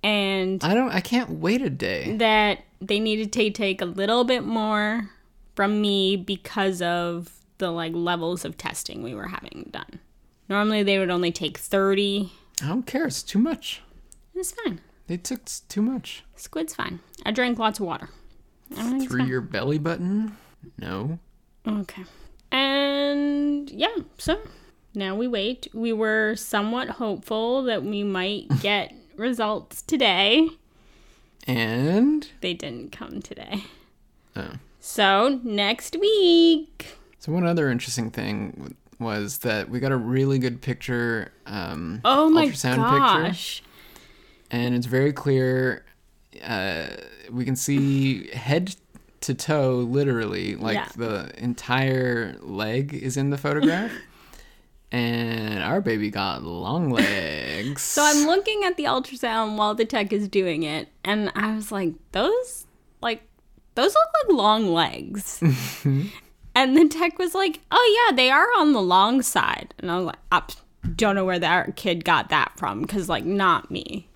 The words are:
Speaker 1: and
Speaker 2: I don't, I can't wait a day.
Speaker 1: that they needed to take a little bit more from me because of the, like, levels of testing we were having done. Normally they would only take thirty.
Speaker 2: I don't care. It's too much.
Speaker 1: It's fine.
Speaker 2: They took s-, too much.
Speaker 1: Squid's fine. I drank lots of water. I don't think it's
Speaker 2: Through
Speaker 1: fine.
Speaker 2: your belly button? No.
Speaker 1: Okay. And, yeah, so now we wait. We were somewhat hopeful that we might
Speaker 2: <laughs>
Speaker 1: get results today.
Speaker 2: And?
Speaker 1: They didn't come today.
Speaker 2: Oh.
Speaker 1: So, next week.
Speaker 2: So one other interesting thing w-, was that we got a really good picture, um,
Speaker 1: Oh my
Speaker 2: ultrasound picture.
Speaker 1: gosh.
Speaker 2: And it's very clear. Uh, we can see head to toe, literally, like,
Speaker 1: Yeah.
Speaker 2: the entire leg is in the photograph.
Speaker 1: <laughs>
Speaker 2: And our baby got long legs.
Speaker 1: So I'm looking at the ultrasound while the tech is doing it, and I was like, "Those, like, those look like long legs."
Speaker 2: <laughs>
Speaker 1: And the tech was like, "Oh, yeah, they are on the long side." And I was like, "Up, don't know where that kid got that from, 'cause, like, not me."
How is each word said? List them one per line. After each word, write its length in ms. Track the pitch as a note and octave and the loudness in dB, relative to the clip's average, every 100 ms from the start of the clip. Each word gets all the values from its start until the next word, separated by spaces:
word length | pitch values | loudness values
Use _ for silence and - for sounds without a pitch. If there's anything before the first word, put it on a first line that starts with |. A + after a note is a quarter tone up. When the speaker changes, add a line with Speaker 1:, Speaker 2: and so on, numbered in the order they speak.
Speaker 1:
and 580 | G3+ G#3 G3 F#3+ F#3 F#3+ | 2 0 0 0 0 0
Speaker 2:
I 100 | D#3 | 2
don't, 180 | G#3+ B3+ | 2 2
I 80 | F#3 | 0
can't 300 | - A#3+ A#3 | 0 -2 -2
wait 320 | D#3+ D#3+ A#3+ | -4 0 0
a 80 | B3+ | 0
day. 480 | C3+ F#2 F2+ E2+ G#3+ | -2 -4 -4 -4 0
Speaker 1:
that 460 | A3+ G#3+ G#3 G3 - _ | 2 4 2 0 -8 _
they 180 | F#3+ G#3 | -2 0
needed 320 | A3 G#3+ G#3+ | 0 0 -2
to 160 | A#3 G#3+ | 0 0
take 300 | G#3 G3+ F#3+ | 2 -2 -2
a 40 | F3+ | -4
little 380 | F#3+ G3+ A#3 B3 | -2 0 2 2
bit 180 | B3+ | 0
more 680 | G#3+ A3+ G#3+ G#3+ G#3 A3+ G#3 - _ _ - - | 0 -2 0 0 0 -2 -6 -14 _ _ -14 -2
from 240 | G3+ G#3 | 0 2
me 360 | G#3 G3 F#3+ G3 | 2 2 2 0
because 640 | F#3 F#3+ - - G3 F3+ | -2 -8 -6 -2 0 0
of 480 | F3 F3 E3+ E3+ F3 - _ _ | -2 0 -2 -6 -10 -18 _ _
the, 140 | F3+ | -4
like, 220 | E3+ E3 E3+ | -4 -4 -2
levels 480 | E3+ F3 E3 F3+ | -2 -2 -2 -4
of 140 | D#3+ D#3+ | -8 -10
testing 440 | - - - - | -10 -8 -10 -10
we 120 | A2+ G#2+ | -10 -10
were 140 | G2+ | -10
having 400 | - - - - | -12 -14 -16 -14
done. 280 | - - - _ _ _ _ _ | -14 -14 -18 _ _ _ _ _
Normally 340 | G3+ G#3+ G#3+ | 0 2 2
they 160 | G3 G3 | 2 2
would 100 | F#3 | 2
only 220 | F3+ F3 | 0 0
take 260 | E3+ D#3 - | -2 -6 -8
thirty. 760 | - G3 G3 G3 G3+ G3 F#3+ - _ - | -2 2 2 2 0 -2 -4 -10 _ -8
Speaker 2:
I 60 | C#3 | -4
don't 180 | G3+ B3 | -4 -2
care. 200 | C4 D#4 | -2 -2
It's 160 | - | -4
too 160 | - G3 | -2 0
much. 420 | C#4 D4+ - - - - - - _ | 0 -2 -8 -12 -16 -20 -20 -20 _
Speaker 1:
It's 180 | F4+ F4+ | -8 -8
fine. 300 | - A4 E3+ _ _ - | -6 -8 -8 _ _ -10
Speaker 2:
They 80 | F3 | -8
took 280 | F3+ C4 | -6 -10
s-, 180 | - - | -10 -14
too 200 | _ - | _ -2
much. 440 | A3 C4 - - - - | -2 -2 -8 -16 -18 -20
Speaker 1:
Squid's 400 | - D#4+ D#4+ - | -12 -8 -8 -6
fine. 240 | - F3 _ - - | -8 -8 _ -10 -4
I 60 | |
drank 260 | G#3+ B3 A#3 | 0 0 0
lots 220 | A3 G#3+ | -2 -2
of 60 | F#3+ | -6
water. 240 | D3 - - - - _ _ _ | -6 -10 -20 -20 -20 _ _ _
I 80 | F#3 | -8
don't 80 | A3+ | -4
think 140 | C4 | -2
it's 80 | C4 | -2
Speaker 2:
Through 80 | B2+ | 0
Speaker 1:
fine. 80 | C3 | 0
Speaker 2:
your 100 | B2+ | -2
belly 380 | - G2+ B2 D3+ | -2 -4 0 0
button? 580 | D3+ E3 F3+ G3+ A3 G#3 - _ E4+ - | -2 -2 0 0 -2 -8 -20 _ -20 -12
No. 400 | E2+ F#2+ B2+ E3+ - _ _ _ - | -6 -4 -4 -6 -12 _ _ _ -6
Speaker 1:
Okay. 380 | G#3 F#3+ - - - - - _ | -6 -6 -12 -18 -20 -20 -20 _
And, 1200 | C4 C4+ C#4 C#4 C#4 C#4+ C#4+ C#4+ C#4+ C#4+ C#4+ C#4+ | 0 2 2 0 0 0 0 0 0 0 -2 -4
yeah, 240 | - F4 A4+ - - | -2 -2 -2 -8 -10
so 200 | - F#4+ - - - _ _ | -4 -4 -4 -20 -20 _ _
now 220 | G#3 F#3+ G3 | -6 -4 -2
we 120 | B3 | -2
wait. 400 | A#3 G3+ B3 - | -2 -2 -6 -10
We 200 | A3+ A#3 | -4 -2
were 420 | A3 A3 A3 G#3+ A3 | 0 2 2 2 -2
somewhat 540 | - G#3+ G#3 A#3+ C4 | -2 -2 0 -2 -6
hopeful 720 | - A3+ F#3+ - A3 A#3 C4 | -6 -4 -4 -4 -2 0 0
that 200 | B3+ G#3+ | 0 -2
we 200 | G3+ G#3 | -2 -2
might 440 | G3+ F#3+ F#3 G#3 - | -2 -2 -2 -4 -2
Speaker 2:
<laughs> 80 | C#3 | 0
Speaker 1:
get 320 | G3+ G#3 - - - - | 2 0 -2 -12 -20 -6
results 680 | A#3 A#3 G#3+ G#3+ - - | -4 0 -2 -2 -6 -16
today. 680 | - D4+ A#3+ F3+ G3 B3 D#4+ - _ _ _ _ - _ _ _ - | -2 2 4 4 4 6 4 0 _ _ _ _ -20 _ _ _ -2
Speaker 2:
And? 800 | B2 A2+ A#2 C#3+ F#3+ C4+ D4+ C#4+ - | 0 0 2 2 4 4 2 -2 -8
Speaker 1:
They 120 | F#3 | -6
didn't 380 | F3 - A#2+ - | -6 -8 -10 -12
come 300 | - - - | -14 -12 -12
today. 420 | - - - G3+ - - _ _ _ _ _ G#2 | -12 -16 -10 -10 -10 -20 _ _ _ _ _ -12
Speaker 2:
Oh. 160 | F#2+ - - _ | -12 -12 -20 _
Speaker 1:
So, 580 | - - G3 G3 B3 C4+ | -10 2 4 4 4 0
next 520 | A#3+ G3+ G3+ A3+ - E4 | -2 -2 0 -2 -6 0
week. 1000 | G4+ A4 F4+ E4+ E4 D#4+ D#4 - - - - _ | 2 6 6 8 8 6 0 -16 -20 -20 -20 _
Speaker 2:
So 120 | - | -4
one 140 | E3+ F3 | 0 2
other 240 | E3+ D3 | 2 2
interesting 400 | A#2+ - B2 A2 | 0 -2 -4 -4
thing 400 | - G#2 G#2 G2+ | -4 -6 -4 -6
w-, 240 | - C#2 - _ - | -10 -16 -16 _ -10
was 400 | A2+ G#2+ G2+ - | -6 -4 -4 -4
that 280 | B2 G#2+ F#2+ | -2 -2 -2
we 100 | A#2+ | -4
got 120 | C3+ | 0
a 60 | C3 | 0
really 400 | A2+ B2+ C3+ C#3 | 0 2 2 2
good 240 | B2+ A#2+ | 0 -2
picture, 720 | - B2 - A#2+ A#2+ A2+ - _ - | -6 -6 -4 -2 0 -2 -4 _ -12
um, 540 | G2+ F2 D2 E2 A2+ G#3+ | -8 -8 -6 -8 0 2
Speaker 1:
Oh 240 | C4+ D#4 | 6 6
my 160 | D#4+ D4 | 6 4
Speaker 2:
ultrasound 280 | - - B3 | 2 0 2
picture. 520 | A3+ C4+ C4+ F3+ E3 | 4 4 4 4 2
Speaker 1:
gosh. 360 | F3 - - - - - - - - - _ _ | -4 -8 -12 -14 -20 -20 -20 -20 -20 -20 _ _
Speaker 2:
And 240 | A#2+ A#2+ B2 | -2 0 0
it's 100 | A#2+ | 2
very 260 | C3 C#3 | 2 2
clear. 760 | C#3 C#3+ C3 B2+ B2+ C3 A2 - _ _ _ _ - | 0 0 2 2 2 0 -2 -10 _ _ _ _ -18
Uh, 420 | F2 A2 F#2+ E2 D2 - - - - | -8 -4 -2 -4 -6 -12 -16 -20 -10
we 140 | A#2+ B2 | -6 -2
can 100 | B2+ | -2
see 720 | - C#3 C#3 C3+ C3+ A2+ - | 0 2 2 2 2 0 -6
head 480 | B2+ A#2 D3+ F#3 - _ - _ _ | -8 0 0 0 -8 _ -20 _ _
to 120 | - | -6
toe, 440 | C3+ - D#3 C3 B2+ A#2+ | -4 0 2 2 2 0
literally, 640 | C3+ C#3 A#2+ G#2+ F#2+ F#2+ G2+ | 0 2 0 -2 -4 -6 -4
like, 200 | A2 G#2 | -4 -4
Speaker 1:
Yeah. 120 | - - | -4 -6
Speaker 2:
the 360 | A#2 G2+ - - | -4 -4 -6 -6
entire 920 | B2 A#2+ - B2 C3+ C3 B2+ A#2+ G#2+ B1 | -6 -6 -2 0 2 0 0 -2 -4 -8
leg 520 | - G2 G#2+ A#2+ C#3 | -10 -6 -2 -2 -2
is 240 | C#3 C3 C3 | -4 -4 -2
in 140 | C#3 | 0
the 60 | C#3+ | 0
photograph. 520 | C#3+ D3 D3+ E3+ A3+ - | -2 2 2 2 -4 -8
Speaker 1:
<laughs> 40 | - - - - - - _ _ _ | -16 -20 -20 -20 -20 -20 _ _ _
Speaker 2:
And 720 | B2 A#2+ A#2+ A#2 A2+ G#2+ G#2 | -2 -2 -2 -2 -4 -4 -4
our 180 | E2+ F3 | -2 0
baby 280 | E3+ A2 G#2 | 0 0 -2
got 340 | G#2 G2 C2+ | -2 -4 -4
long 460 | D2 E2+ F2 D#3 D#3+ | -6 -6 -4 -2 0
legs. 920 | A#2+ - G2 E2 D2+ B1+ D#2 A2+ C#3+ | 2 2 0 -4 -6 -6 -6 -6 -6
Speaker 1:
So 200 | - - | -2 4
I'm 240 | D4 D4 D4+ | 4 6 4
looking 360 | F#4 G#4 G#4+ | 4 2 0
at 140 | G4 F4+ | -2 0
the 80 | D4 | 0
ultrasound 720 | B3+ C4+ B3+ A#3+ A3+ A3 G#3+ | 0 -2 -6 -2 0 -2 0
while 180 | G#3 G#3+ | 0 2
the 80 | |
tech 300 | A3 B3+ G3+ | 0 0 0
is 140 | G#3 G3+ | -2 0
doing 340 | G3 F#3 D#3 | 0 0 0
it, 240 | D#3+ D3+ - _ | -2 -4 -8 _
and 280 | - G#3 G#3 - | -2 0 0 -2
I 180 | G#3+ | -2
was 160 | A3 G#3 | -2 -4
like, 240 | G3+ F3 D#3+ - | -2 -2 -4 -8
"Those, 520 | F#3 C4+ A#4 B4 - - _ _ _ | -2 2 2 -2 -10 -16 _ _ _
like, 220 | A#3 A3+ _ _ _ - _ | -4 -4 _ _ _ -20 _
those 200 | - C#4 | 2 4
look 140 | D5+ D#5+ D#5+ B4+ | 4 4 2 4
like 80 | D4+ | 4
long 360 | G3+ G#3+ G#3 | 6 4 4
legs." 680 | E3+ D#3+ B1 C#2 G#3 - - E3 C3 C3 - | 2 2 -2 -8 -8 -8 0 2 2 -2 -2
Speaker 2:
<laughs> 280 | C#3+ C3+ F#3+ - - _ - - | 0 0 -2 -10 -20 _ -2 2
Speaker 1:
And 200 | C4 C#4 | 6 8
the 100 | D#4 | 6
tech 320 | D#4+ F4 E4+ | 4 -2 0
was 160 | F4+ F#4+ | -4 0
like, 240 | F#4+ D#4 _ | 0 -2 _
"Oh, 380 | - B4 G#4+ A#4 | 4 6 6 4
yeah, 60 | C4 | 6
they 160 | B3+ | 6
are 160 | C#4 G4+ A#4 | 6 6 6
on 140 | D4+ | 6
the 100 | C4 | 4
long 400 | F#3 F3+ G3+ C4 | 6 6 6 4
side." 520 | A#3+ G3 - - - - | 2 2 2 0 -6 -10
And 140 | F3+ | -4
I 60 | F3 | -2
was 80 | F3 | -4
like, 140 | - - | -8 0
"Up, 220 | F3 - - _ _ E3 E3 | 0 0 -16 _ _ -6 2
don't 180 | A3 G3 | 2 4
know 100 | F#3 | 2
where 140 | F3+ | 0
that 360 | E3 F3 - - | 2 2 0 -4
kid 300 | G3+ E3+ D#3+ | -2 -2 2
got 240 | D#3+ - | 2 4
that 240 | D3+ - - | 2 0 -2
from, 300 | - G2 - | -6 -4 -4
'cause, 240 | G#3 F3 | -4 -2
like, 160 | D#3+ C#3 | -2 0
not 440 | G3 F#3+ D#3+ - | 2 4 2 0
me." 380 | - - G3+ - | -10 -8 -12 -12